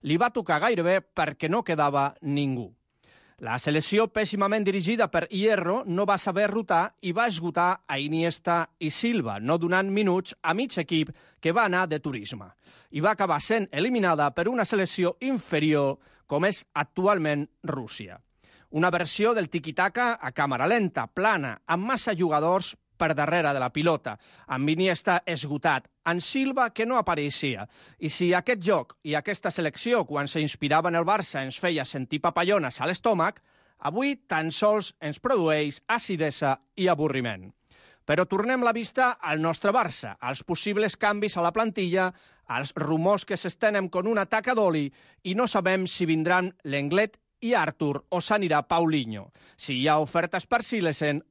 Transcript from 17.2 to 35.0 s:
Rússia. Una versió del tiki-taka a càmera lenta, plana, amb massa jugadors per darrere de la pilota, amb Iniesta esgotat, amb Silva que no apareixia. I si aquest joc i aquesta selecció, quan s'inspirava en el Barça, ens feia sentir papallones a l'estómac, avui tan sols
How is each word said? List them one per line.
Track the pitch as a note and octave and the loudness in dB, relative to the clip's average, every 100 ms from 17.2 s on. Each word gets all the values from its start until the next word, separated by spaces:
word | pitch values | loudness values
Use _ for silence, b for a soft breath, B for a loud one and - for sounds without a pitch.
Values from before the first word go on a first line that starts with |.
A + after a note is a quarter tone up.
| D#3 D3 D3+ _ | 2 -2 -4 _
Rússia. | - C3+ A2+ - F#2+ F2+ _ _ b b b D3+ | -8 -8 -8 -14 -16 -18 _ _ b b b 0
Una | F3 | 2
versió | F3 D#3+ - G#3+ | 2 -2 0 2
del | A3+ E3 | 2 0
tiki-taka | F3 D#3 D3 F#3+ A#3+ B3 A#3 | -4 -4 0 0 2 -2 -2
a | C3+ C#3 | -6 -2
càmera | C#3+ B2 D3 | 0 2 2
lenta, | A#3 F#3+ - A2+ | 2 0 -2 -6
plana, | - G#3 G3 C3+ G#2+ - | 0 2 2 -2 -10 -4
amb | E3+ G#3+ | -2 -2
massa | C4 - | -4 -2
jugadors | F3+ E3+ D3+ D#3+ F#3 F#3+ - _ | 0 2 2 2 2 -2 -14 _
per | _ D#3+ D3 | _ 0 0
darrere | D3 E3+ D#3 | 2 2 2
de | C#3 | 0
la | B2 | -2
pilota, | D3+ E3 D3+ B2 G#2+ B B - | 0 2 2 -2 -12 B B -8
amb | B2+ D3 | -2 0
Iniesta | D#3+ F#3+ E3 - F3+ - | 2 2 2 2 0 0
esgotat, | D#3+ D3 C#3+ D#3+ C3 _ _ E3+ | -6 -6 -2 0 0 _ _ -4
amb | F3 | -2
Silva | - C4+ C4+ C4 A#3+ | -2 -2 -2 0 -2
que | - A3+ | -2 -2
no | B3+ | 0
apareixia. | F#3+ E3 C#3+ - C#3+ G#2 G#2 B B B | 0 -2 -2 -4 -6 -6 -12 B B B
I | D#3 | -8
si | - F3 F3+ | -2 2 2
aquest | F3 A#3+ | 0 -2
joc | F3+ F3+ B2 - | 2 0 0 -12
i | D3+ D3+ | -4 -4
aquesta | G#3 G3 F#3 | -4 -4 -4
selecció, | F3 D#3 - A#3 A#3 E3 | -2 -4 -4 0 0 0
quan | D3 C#3+ | -4 -2
s'inspirava | E3 D3+ - D3 D#3 F3 | -2 -4 -4 2 2 2
en | E3+ | 0
el | |
Barça, | E3+ G#3 F#3 C#3+ | 2 0 0 -6
ens | C3+ - | -8 -4
feia | F3+ D#3 B2+ | -2 -2 -4
sentir | C#3 B2+ D#3+ | -8 -6 -2
papallones | F3 E3+ F3+ G3+ C3+ - | -2 0 2 2 0 -4
a | D3 | -4
l'estómac, | F3+ A#3 F#3+ E3+ - b b b b | 0 0 2 0 -2 b b b b
avui | C#3+ F#3 C#4 C#4 _ | -6 -2 -2 -4 _
tan | D#3+ D#3+ | -2 -2
sols | - G#3 G#3+ F#3 _ | 2 2 2 -2 _